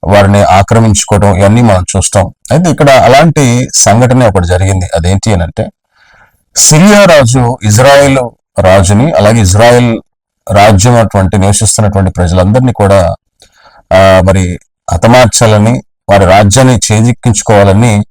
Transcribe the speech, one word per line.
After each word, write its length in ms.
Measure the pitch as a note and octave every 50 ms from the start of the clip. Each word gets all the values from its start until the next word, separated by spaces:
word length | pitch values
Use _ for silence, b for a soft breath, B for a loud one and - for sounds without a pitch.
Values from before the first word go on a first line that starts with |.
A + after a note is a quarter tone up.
| -
వారిని 380 | E2 G2 G2+ G2+ G2 G2+ G2+ G2
ఆక్రమించుకోవడం, 920 | - F2 F#2+ G2+ - A2+ A2+ A2+ A2 G#2 G2+ - - G#2+ G2+ G2+ G2+ G2
ఇవన్నీ 260 | F2+ G2+ G2 G#2 A#2 A#2+
మనం 220 | A2+ G2 F2+ F2 - -
చూస్తాం. 360 | G2 F2+ - - G2+ F2+ - - _ _ -
అయితే 200 | A#2+ D#3 F3+ F3
ఇక్కడ 200 | C#3+ - D#3 C#3+
అలాంటి 800 | C3+ B2 - A2+ B2+ C3+ D#3 E3+ D3 - C#3+ B2 A#2 B2 A2+ - -
సంఘటన 520 | - - A2 G2+ A2+ B2+ A#2+ B2+ B2+ B2+
ఒకటి 200 | A2 F#2+ F#2+ F2+
జరిగింది. 400 | E2+ F2+ F#2 F#2 F#2+ G2 F#2 F2+ F2+ -
అదేంటి 380 | G2 E2 F2 F#2+ G2 - A2+ G#2+
అనంటే, 360 | F2 E2+ E2 - - G#3+ G#3 _ _ _ b b b b b b b b b b b b _ _
సిరియా 480 | - - - D#3 D3+ F3+ G#3 G#3 G#3 G3+
రాజు 540 | F#3 E3 D3+ C3+ A2+ B2 C3+ B2 A#2+ B2+ - -
ఇజ్రాయెల్ 560 | G#2+ G#2 G#2 B2+ C#3 C#3 C#3 C#3+ C#3 C3+ C3+ B2+ A#2 - _ _ _ _ -
రాజుని, 520 | F#2 F#2 F#2 G2 F#2+ F2 G2+ G#2 B2+ E3 -
అలాగే 280 | - G2+ G#2 A2+ A#2
ఇజ్రాయెల్ 600 | G#2+ F2+ F2+ G2+ A2+ A#2+ B2 B2 B2 A#2+ A#2 A2 - _ _ _ _ _ _ _ _ - F#2+
రాజ్యం 420 | G2+ G2+ G#2+ A2 F#2 F#2 B2 B2
అటువంటి 440 | A#2+ A2+ G2 - G2+ F#2+ F#2 - G2+
నివసిస్తున్నటువంటి 720 | F#2+ G2 G2+ - - G#2 - - A2 G#2 G#2 G2 G2 F#2+
ప్రజలందరినీ 600 | - - F2+ E2+ E2+ F#2 F2+ F#2+ G#2 B2+ B2+ B2+ A#2
కూడా, 420 | - G2+ F#2+ G2+ G2 F2+ E2 F#2+ - _ _ _ b b b b b b b b b b _ -
ఆ, 280 | F#2+ G2 F#2+ F#2+ F#2 F#2
మరి 340 | F#2+ F#2+ F#2+ F#2 F2+ F2+ - _ _ _ _ _ - -
హతమార్చాలని, 880 | - - A2+ A#2+ B2+ B2+ A2 - - B2 A2 G#2+ G#2 G#2 A2+ B2 C3 - _ _ _ _ -
వారి 140 | G2 G2 F#2+
రాజ్యాన్ని 560 | F2 F#2 G2+ G#2+ G2+ F#2+ - C3 C3 B2+ G#2 - - A2
చేజిక్కించుకోవాలని 1120 | G#2 A2 A#2+ A#2+ - - B2 A2 - - - A2 G2+ G2+ G2+ F#2+ G2+ A#2+ B2 G#2+ G2+ G#2 _